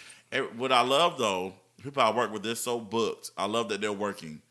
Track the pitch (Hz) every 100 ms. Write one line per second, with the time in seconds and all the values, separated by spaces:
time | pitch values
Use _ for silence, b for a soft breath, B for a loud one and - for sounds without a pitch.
0 | B B _ 127 123 113 131 127 123 139
1 | 175 143 110 92 95 92 _ _ 139 139
2 | 135 117 110 107 104 117 123 120 104 113
3 | 107 - - - 101 117 107 101 107 101
4 | 104 95 80 76 _